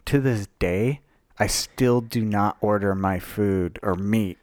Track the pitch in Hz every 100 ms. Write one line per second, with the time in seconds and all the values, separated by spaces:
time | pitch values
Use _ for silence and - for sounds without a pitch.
0 | - 143 131 110 98 _ 90 92 120 143
1 | _ _ _ - 104 - - - 123 120
2 | 117 117 110 104 101 - 104 104 101 95
3 | 95 90 - - 101 95 87 - 104 90
4 | 98 110 98 -